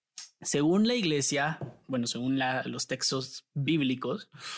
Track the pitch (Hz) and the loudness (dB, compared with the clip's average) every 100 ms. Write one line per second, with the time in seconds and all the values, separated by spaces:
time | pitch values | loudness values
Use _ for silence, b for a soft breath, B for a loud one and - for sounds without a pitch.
0 | _ - - - - 147 151 190 220 247 | _ -14 -14 -10 -2 2 4 6 4 4
1 | 175 147 135 143 147 160 135 - - 127 | 2 2 2 2 0 -2 -8 -12 -4 -2
2 | 120 117 127 135 131 131 123 120 - 131 | -2 -2 0 0 0 -2 -4 -4 -4 -2
3 | - 135 127 - - 147 135 160 135 127 | 0 -2 -4 -10 -10 -4 0 2 2 0
4 | 123 190 - B B | -2 -6 -8 B B